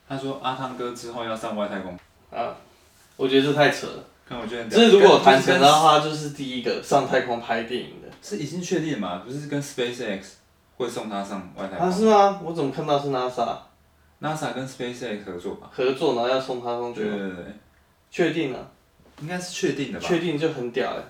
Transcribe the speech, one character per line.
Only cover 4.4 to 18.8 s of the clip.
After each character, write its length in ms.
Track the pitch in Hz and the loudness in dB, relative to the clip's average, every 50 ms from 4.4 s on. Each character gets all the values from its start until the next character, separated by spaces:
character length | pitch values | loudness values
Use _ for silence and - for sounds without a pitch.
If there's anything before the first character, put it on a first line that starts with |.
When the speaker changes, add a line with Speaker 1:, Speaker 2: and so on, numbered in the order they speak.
Speaker 1:
我 60 | 110 | -10
觉 100 | 110 120 | -8 -8
得 60 | 120 - | -8 -6
很 80 | 113 | 2
屌。 80 | - 208 | 6 8
Speaker 2:
这 100 | 233 220 | 8 10
如 120 | 190 202 196 | 10 10 12
果 140 | - 147 135 - | 10 10 10 8
谈 160 | - - 131 - | 6 6 6 6
成 180 | - 135 135 | 4 4 6
的 100 | 139 143 | 8 8
话， 300 | 147 151 160 160 156 151 | 8 8 8 6 6 6
Speaker 1:
跟， 80 | 151 156 | 4 0
Speaker 2:
就 80 | 156 | -4
是 140 | 151 151 147 | -6 -6 -8
第 280 | 139 - 139 131 127 123 | -8 -8 -10 -8 -8 -6
一 40 | 113 | -4
个 200 | 117 - - - | -4 -4 -4 -2
上 240 | - - 139 - | 0 2 2 2
太 140 | - - 127 | 2 0 -2
空 180 | - 120 117 113 | 0 -2 -6 -6
拍 260 | - - 117 117 113 | -4 -4 -4 -4 -4
电 200 | 117 127 113 - | -6 -6 -8 -8
影 160 | - - - | -8 -14 -18
的。 80 | - - - - - | -18 -20 -20 -18 -14
Speaker 1:
是 160 | - 208 - | -10 -8 -8
已 80 | 151 | -8
经 160 | 139 160 180 175 | -8 -8 -8 -6
确 180 | - 185 160 | -2 -2 -2
定 180 | 156 156 139 110 | -2 -2 -4 -4
嘛？ 200 | 98 87 87 92 | -6 -6 -8 -8
不 120 | 101 117 | -10 -10
是 160 | 131 147 147 143 | -12 -10 -10 -6
跟 140 | - 143 139 | -6 -6 -6
SpaceX 600 | - - - 123 120 120 120 123 107 98 - - - - _ _ _ _ _ _ _ _ - | -6 -4 -4 -4 -4 -4 -6 -6 -6 -6 -8 -10 -14 -20 _ _ _ _ _ _ _ _ -8
会 100 | 127 117 | -6 -6
送 220 | - 127 113 107 | -6 -8 -10 -8
他 120 | 101 98 98 | -8 -8 -8
上 300 | 98 104 95 90 - - | -8 -8 -10 -10 -12 -14
外 140 | 98 98 95 | -12 -12 -10
太 80 | 92 | -6
空？ 100 | - 170 | -2 -2
Speaker 2:
啊， 60 | 185 180 | 0 0
是 140 | 196 220 | 2 4
吗？ 340 | 220 214 202 202 196 190 175 170 | 6 6 8 6 6 4 0 -6
我 80 | 160 170 | -8 -4
怎 100 | 165 143 | -4 -4
么 80 | 135 135 | -4 -4
看 140 | 160 151 | -4 -2
到 120 | 151 147 143 | 0 0 0
是 100 | 143 143 | 0 -2
nasa？ 500 | 135 - 120 - - - - - - - - _ _ _ _ _ _ _ _ _ _ - 139 | -2 -2 -2 -4 -4 -4 -4 -4 -4 -8 -12 _ _ _ _ _ _ _ _ _ _ -10 -8
Speaker 1:
nasa 320 | 151 156 156 151 123 120 | -6 -6 -6 -6 -8 -6
跟 120 | 127 131 | -8 -10
SpaceX 580 | 131 - - 127 120 120 - 127 117 107 101 - | -10 -10 -8 -8 -8 -8 -8 -8 -8 -8 -8 -10
合 120 | 101 90 | -12 -12
作 200 | 87 90 98 - | -10 -10 -10 -10
吧？ 120 | - - - - | -12 -14 -14 -6
Speaker 2:
合 200 | - 127 131 135 | -2 0 0 0
作， 220 | - - 147 123 | 0 0 0 0
然 80 | 117 117 | 0 0
后 60 | 123 | 0
要 120 | 131 131 | 0 0
送 220 | 131 - 127 123 120 | -2 -4 -6 -6 -4
他 60 | 120 120 120 | -6 -4 -4
上 140 | 120 120 113 | -4 -6 -6
去 100 | 110 107 | -4 -4
吗？ 120 | 104 104 | -4 -4
Speaker 1:
对， 20 | 101 | -4
对， 180 | 98 95 90 | -6 -8 -8
对， 80 | 87 85 | -10 -14
对。 100 | - 104 - _ _ _ _ _ _ _ _ _ _ | -16 -16 -20 _ _ _ _ _ _ _ _ _ _
Speaker 2:
确 220 | - - 175 156 | -2 0 0 0
定 240 | 151 165 151 131 120 | 2 -2 -2 -4 -4
啊。 160 | - - - _ _ | -8 -12 -16 _ _